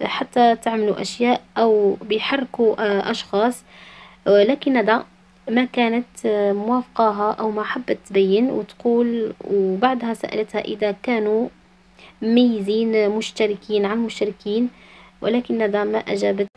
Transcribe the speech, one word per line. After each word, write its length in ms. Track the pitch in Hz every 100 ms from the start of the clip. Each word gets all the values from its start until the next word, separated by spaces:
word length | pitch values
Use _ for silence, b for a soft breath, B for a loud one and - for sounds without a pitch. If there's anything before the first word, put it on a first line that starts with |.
حتى 520 | - - - 247 233 226
تعملوا 460 | 226 220 208 -
أشياء 400 | 196 - 240 247 - -
أو 400 | 226 214 202 -
بيحركوا، 720 | 214 214 - 277 254 - 226 -
آه، 320 | 208 196 -
أشخاص. 520 | 233 - 202 233 240 B B B B B B -
ولكن 460 | 202 208 285 294
ندى 240 | 254 208 233 - _ _ _ -
ما 160 | 226 254
كانت، 600 | 247 233 233 240 - 226
آه، 280 | 208 202
موافقاها 800 | 202 214 254 247 - 220 208 214
أو 200 | - 220
ما 120 | 208
حبت 340 | 214 254 - - -
تبين 400 | 196 190 202 262
وتقول، 840 | 220 - - 240 233 240 233 220 -
وبعدها 720 | - 202 190 190 254 254 233
سألتها 480 | 220 - 214 214 214
إذا 340 | - 208 208 196
كانوا 440 | - 233 208 220 247 - _ _ _ B B -
ميزين 880 | 220 233 247 220 196 220 226 220 208
مشتركين 760 | 220 - - 214 202 - 208 196
عن 120 | 220
مشتركين، 720 | 226 - 208 190 208 220 247 B B B B -
ولكن 360 | - 240 247 233
ندى 260 | 208 208
ما 140 | 208 220
أجابت، 500 | - 202 202 196 202